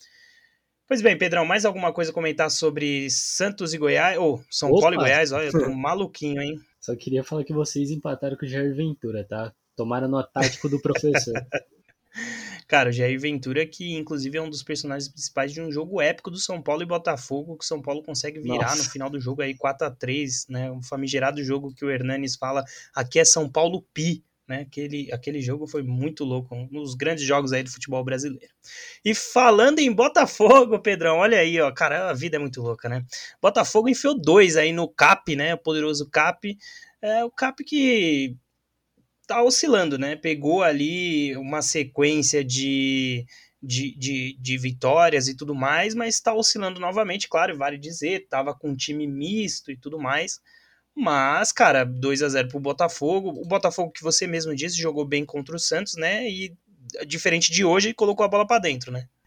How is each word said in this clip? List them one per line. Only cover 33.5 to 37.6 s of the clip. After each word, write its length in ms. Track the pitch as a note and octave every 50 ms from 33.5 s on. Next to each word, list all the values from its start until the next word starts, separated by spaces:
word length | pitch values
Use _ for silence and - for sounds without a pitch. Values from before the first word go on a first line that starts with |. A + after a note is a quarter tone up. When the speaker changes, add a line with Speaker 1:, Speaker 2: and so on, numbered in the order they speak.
| - B3 F3+ - - G#3+ A3+ C4
Speaker 1:
enfiou 300 | B3 - - C#4 D4 A#3+
dois 380 | D3+ D3+ E3+ G#3 G3+ F3 D#3
aí 140 | D#3 D3+ D#3+
no 160 | E3 E3+ E3+
CAP, 480 | D#3+ - - - D3+ G3 - - - D3+
né? 180 | C#3 D3 D#3+ E3+
O 40 |
poderoso 520 | E3 - D#3+ D#3 D#3 D3+ D#3 D3+ C#3+ D3 C#3+
CAP. 480 | - D3+ D3+ E3+ F#3 _ - G#3 G3+ G3+ - - - - - _ _ -
É, 220 | - G#3+ A3 A3+ A#3
o 80 | A#3+
CAP 320 | - - C4+ C4 C4 -